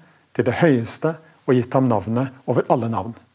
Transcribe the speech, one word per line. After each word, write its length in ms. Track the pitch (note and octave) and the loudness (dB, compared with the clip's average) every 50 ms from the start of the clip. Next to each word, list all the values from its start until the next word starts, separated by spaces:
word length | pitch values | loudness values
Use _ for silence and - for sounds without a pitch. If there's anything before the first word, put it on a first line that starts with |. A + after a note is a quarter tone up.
| _ _ _ _ _ _ - - | _ _ _ _ _ _ -4 -2
til 80 | A2 | 0
det 140 | B2 A2 G2+ F3 | 0 0 2 4
høyeste 540 | E3 C3+ A#2+ A2+ A2 - - - D#3 D#3+ D#3 - _ _ _ _ - | 4 4 2 0 -2 -6 -4 -4 -4 -4 -6 -12 _ _ _ _ 0
og 100 | C3 B2+ | 2 2
gitt 160 | A#2+ B2+ - | 2 2 0
ham 160 | C#3 C3 B2 | 2 2 2
navnet 560 | A2+ G2+ F#2 G#2+ A2+ B2 C3+ C3 - - - | 2 0 -2 -2 -2 -2 -2 -4 -6 -8 -6
over 240 | - A#2+ C#3+ - - | -2 -2 -2 0 0
alle 240 | E3 B2+ A2+ A#2 A2+ | 0 0 0 -2 -4
navn. 240 | F#2+ F#2+ A#2 A2+ - - _ _ | -4 -6 -8 -10 -14 -20 _ _